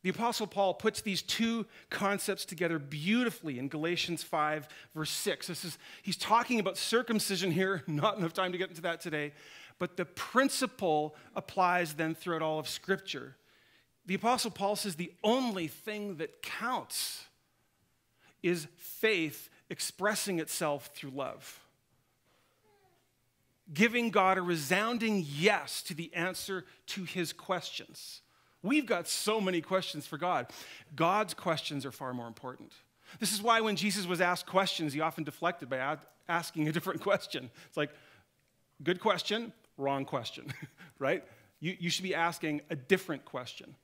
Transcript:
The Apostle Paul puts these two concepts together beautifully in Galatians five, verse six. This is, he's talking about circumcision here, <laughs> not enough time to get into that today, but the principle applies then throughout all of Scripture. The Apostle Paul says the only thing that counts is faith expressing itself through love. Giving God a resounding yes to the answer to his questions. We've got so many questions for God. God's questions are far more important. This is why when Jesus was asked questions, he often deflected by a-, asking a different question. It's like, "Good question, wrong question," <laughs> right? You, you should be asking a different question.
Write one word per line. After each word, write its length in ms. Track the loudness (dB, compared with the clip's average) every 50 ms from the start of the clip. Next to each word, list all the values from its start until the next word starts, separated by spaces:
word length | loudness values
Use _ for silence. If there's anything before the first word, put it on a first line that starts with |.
| 0
The 60 | -2
Apostle 340 | 0 2 0 0 0 0 -4
Paul 300 | -2 2 4 4 4 4
puts 260 | 4 2 0 0 2
these 220 | -2 -2 -2 -2 -2
two 420 | -2 0 2 2 2 2 0 -4 -6 -10 -20 -10 _
concepts 560 | -4 0 2 0 0 0 0 -2 -2 -2 -4
together 320 | -10 -2 -2 0 0 0
beautifully 800 | -2 -4 -6 -8 -4 2 2 4 4 4 2 0 -4 -6 -6 -4
in 120 | -4 -4 -4
Galatians 520 | -2 -2 0 0 0 0 0 -2 -2 -4
five, 460 | -4 -2 0 2 2 2 2 -2 -4 -10 -18 -20 -20 -12 -6
verse 160 | -4 -4 -2
six. 380 | -2 -2 0 0 -2 -2 -4
This 180 | -8 -8 -6 -8
is, 140 | -8 -10 -12 -16 -20 -20 -10 -6
he's 120 | -6 -4
talking 440 | -4 2 4 6 6 6 4 2 4
about 180 | 4 2 -2
circumcision 720 | -2 -2 2 2 2 4 4 2 2 2 2 0 2 2 2
here, 320 | 4 4 4 2 2 -2 -2
<laughs> 40 |
not 280 | -2 0 2 2 2 2
enough 160 | 2 -2 0
time 200 | 0 0 0 0
to 80 | 0 -4
get 100 | -4 -4
into 140 | -6 -4 -4
that 180 | -4 -4 -2
today, 320 | -4 -4 -2 -2 -4 -4 -8 -14 -20 -20 -20 -20 -20 -20 -6 _
but 180 | -6 -4 -2
the 80 | -4 -6
principle 1080 | -6 -6 -10 -10 2 4 4 6 6 4 2 0 -2 -2 0 2 2 2 2 2 -2 -6 -12 -20 -8 -8
applies 600 | -8 -8 -2 2 4 4 6 6 4 2 0 -2
then 180 | -2 -2 -2 -2
throughout 300 | -4 -4 -4 -2 0 0
all 160 | 0 0 -2
of 100 | -4 -6
Scripture. 680 | -8 -8 -2 -2 -2 -2 -2 -8 -8 -8 -8 -12 -16 _ _ _ _ _ _ _ _ _ _ _ _ _ _
The 80 | -4 -4
Apostle 380 | 0 4 2 4 4 2 -4
Paul 240 | -2 0 0 0 0
says 180 | 0 -2 -4 -4
the 180 | -4 -8 -8 -8 _ 4
only 420 | 4 4 4 2 0 0 -2 -4
thing 520 | -6 -6 -10 -10 -8 -6 -6 -6 -6 -6
that 260 | -6 -8 -8 -8 _ -10
counts 840 | -10 -6 -4 -2 -2 -2 -2 -4 -4 -4 -4 -4 -4 -6 -10 -14 -20 _ _ _ _ _ _ _ _ _ _ _ _ _ _ _ _ _ _ _ _ _ _ 0
is 240 | 0 0 0 -2 -10 -14
faith 720 | -16 -16 -14 -6 0 2 2 4 4 2 -2 -4 -10 -16 -18 -20 -20 _ _
expressing 680 | -8 -6 -6 -8 -4 0 0 0 0 0 -2 0 0
itself 540 | -2 -2 -2 -4 -2 0 0 -2 -2 -6 -14 -16
through 200 | -12 -12 -10 -6
love. 500 | -6 -6 -6 -8 -10 -16 -20 -20 -20 -20 _ _ _ _ _ _ _ _ _ _ _ _ _ _ _ _ _ _ _ _ _ _ _ _ _ _ _ _ _ _ _ _ _ _ _ _ _ _ _ _ -8 4
Giving 380 | 6 6 6 6 4 2 6
God 260 | 6 6 6 8 6
a 60 | 4 4
resounding 840 | 0 0 0 2 2 2 4 4 2 0 0 2 2 2 2 0
yes 540 | -2 -2 4 6 6 6 6 0 -4 -8 -8
to 140 | -8 -8 -8
the 180 | -8 -10 -6 -4
answer 500 | -2 -2 -2 -2 -4 -6 -6 -6 -6 -6 -12 -20 -20 _ -10
to 160 | -8 -8 -8
his 280 | -6 -2 -2 -2 -2 -4
questions. 880 | -10 -4 -2 -2 -2 -2 -8 -10 -10 -12 -14 -16 -16 -16 -16 -16 -18 _ _ _ _ _ _ _ _ -2
We've 220 | 2 2 2 4
got 200 | 4 0 0 0
so 320 | -2 -4 0 0 2 2 2
many 220 | 2 2 0 0
questions 460 | 0 0 0 0 0 0 -8 -8 -8
for 100 | -8 -6
God. 300 | -4 0 0 0 0 -2 -4 -12 -16 -16 -16 -16 -18 -18 -14 2
God's 400 | 4 4 6 6 4 2 0 -4
questions 500 | -4 0 0 0 0 0 -4 -6 -6 -6
are 60 | -6
far 240 | -8 -8 -8 -6 -6
more 100 | -6 -8
important. 480 | -10 -12 -10 -12 -12 -12 -12 -18 -20 -20 -20 _ _ _ _ _ -20 -8 -4
This 120 | -2 -2
is 80 | 0 2
why 220 | 4 4 6 6
when 140 | 6 4 2
Jesus 320 | 2 2 0 0 0 -2
was 140 | -2 2 2
asked 260 | 4 2 2 0 -2
questions, 440 | 2 2 4 4 4 0 -2 -2 -2
he 100 | 0 0
often 220 | -2 -2 -2 -4 -8
deflected 460 | -8 -6 0 0 0 0 0 -6 -6
by 80 | -4
a-, 220 | -2 -2 -2 -2 -4 -8 -20 _ _ _
asking 400 | -2 0 0 0 -2 -2 0 0
a 40 | 2
different 280 | 0 0 -2 -2 -4 -2
question. 520 | 4 4 4 4 2 -4 -6 -6 -8 -8 -14 -18 -20
It's 100 | -8 -2
like, 140 | -2 -2 -2 -4 -20 -20 -20 -20 -20 _ _ _ _ _ _ _ _ _ _ _ _
"Good 180 | 0 0 0 2
question, 540 | 4 2 2 2 2 -2 -2 -2 -2 -6 -12 _ _ _ _
wrong 260 | -2 0 0 0 0 -2
question," 480 | -2 -4 -4 -4 -4 -10 -10 -10 -10 -10 -10 -12 -16 _
<laughs> 240 | -20 -20 -20 _ _
right? 240 | 2 2 2 2 -2 -12 -20 -20 -20 _ _ _
You, 180 | -6 -6 -4 -2
you 100 | -2 0
should 100 | 0 0
be 140 | -2 -2 0
asking 460 | 2 2 2 0 -2 -2 -2 -2 -2 -4 -6
a 40 | -8
different 480 | -8 2 2 2 2 2 -6 -8 -8 -8
question. 520 | -8 -8 -8 -8 -8 -12 -14 -16 -18 -20 _